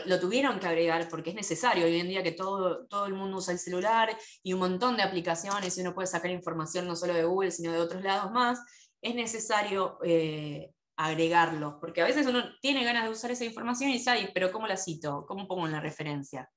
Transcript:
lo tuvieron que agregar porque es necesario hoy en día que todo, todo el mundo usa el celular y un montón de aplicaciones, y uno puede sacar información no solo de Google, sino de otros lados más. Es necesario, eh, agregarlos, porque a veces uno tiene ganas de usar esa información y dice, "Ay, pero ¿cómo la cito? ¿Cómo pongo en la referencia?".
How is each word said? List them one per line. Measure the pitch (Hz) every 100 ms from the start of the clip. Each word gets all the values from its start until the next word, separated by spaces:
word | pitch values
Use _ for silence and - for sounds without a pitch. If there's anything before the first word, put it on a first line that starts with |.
| -
lo | 180
tuvieron | 180 240 277 202
que | 185
agregar | 165 170 165 170
porque | 160 160
es | 208
necesario | 202 160 247 180
hoy | 170 170
en | 175
día | 190
que | 180
todo, | - 190 196 185 160 -
todo | 202
el | 202
mundo | 190 190 190
usa | 175
el | 175
celular | - 180 202 226 220 214 - -
y | 190
un | 185
montón | 185 180 254 233
de |
aplicaciones, | 190 180 170 165 196 202 180 180
y |
uno | 180
puede | 180 185
sacar | 175 175
información | 180 175 165 156 180 180
no | 170
solo | 175
de | 170
Google, | 165 185 190
sino | 170 165
de | 165
otros | 170 185
lados | 196 196 196
más. | 233 247 247 - - - _
Es | 220
necesario, | 240 226 226 214 214 202 196 185 -
eh, | 175 165 160 151 151 147 - _ _ -
agregarlos, | 160 160 165 170 165 156 147 -
porque | 170 170
a | 170
veces | 294 262
uno | 247 - -
tiene | 269 277
ganas | 240 240
de | 226
usar | 220 240
esa | 247
información | 233 226 233 240 277
y | 247
dice, | 247
"Ay, | 233 196
pero | 180 185
¿cómo | 214 220
la | 190
cito? | - 156 147 143 -
¿Cómo | 196 190
pongo | 180 160
en |
la | 151
referencia?". | 151 151 151 147 139 131 131